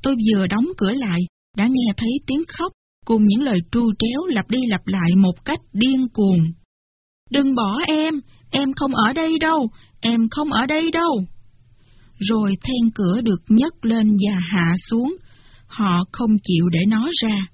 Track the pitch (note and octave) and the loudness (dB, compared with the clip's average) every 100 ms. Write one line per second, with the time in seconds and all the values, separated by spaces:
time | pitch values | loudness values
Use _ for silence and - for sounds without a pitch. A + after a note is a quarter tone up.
0 | C#4 C4 A3 G#3 F#3+ G3+ D4 F#4 G3 C4 | -2 0 2 2 0 0 -2 0 -2 -2
1 | A3+ E3+ F3+ _ _ - A3 C4 A#3+ G3 | -2 -2 -4 _ _ -2 0 2 0 -2
2 | A3+ C4+ - C4+ E4 - F4 - _ _ | -2 -4 -4 -4 -4 -6 -8 -8 _ _
3 | - A3+ G#3+ G#3 C#4+ F#3+ E3+ A#3 A#3 G3+ | -2 4 4 4 2 0 0 0 0 0
4 | A3 B3+ F#4 A#3 - A#3+ B3 F#3+ - F#3+ | -2 -2 -2 -2 -2 -2 -2 -4 -2 -2
5 | E3+ F#3 F#3+ F3+ - D4+ _ G3+ B3 C4 | 2 4 4 0 -6 -8 _ -2 0 2
6 | B3+ - G3 F3+ D#3+ E3 _ _ _ _ | -2 0 2 2 0 -4 _ _ _ _
7 | _ _ _ C#4 C#4 B3+ G#3 A#3 E4+ D#4 | _ _ _ -2 0 0 -2 -2 -2 0
8 | D#4 D4+ - - - C4 C#4 C4+ C#4 B3 | -2 -4 -10 -20 -6 -2 -2 -2 -2 0
9 | G#3+ C4+ D#4+ D#4+ D#4 D#4+ A#3 - - - | 0 0 -2 0 0 0 -2 -6 -20 -6
10 | A3+ A#3 A3+ - D4+ A3 B3+ D4+ E4 E4 | -2 0 0 -2 -2 -2 0 0 0 0
11 | E4+ B3 F#3 - - _ _ - _ - | 0 -2 -4 -12 -20 _ _ -20 _ -20
12 | - - G3 A3 G#3 G3 - B3+ A#3 A3 | -20 -8 -2 0 0 -2 -4 0 0 0
13 | F#3 G3+ A#3 F#3 - A3 D4+ - A3+ A3+ | 0 0 0 -2 2 2 2 -2 -2 2
14 | G#3+ G#3 G3+ F#3+ E3+ F#3 E3+ F3+ - A3+ | 2 2 2 0 -2 0 2 0 -2 -2
15 | B3+ F#4 - - - - - - G#3 F3 | -2 -6 -14 -20 -20 -20 -20 -4 0 0
16 | F#3 - A#3+ G#3+ - E3+ F3 E3 G3 A3 | -2 -4 0 0 2 0 2 2 0 0
17 | C4 E4+ A3+ G#3 F#3+ | 0 -2 -2 -2 -6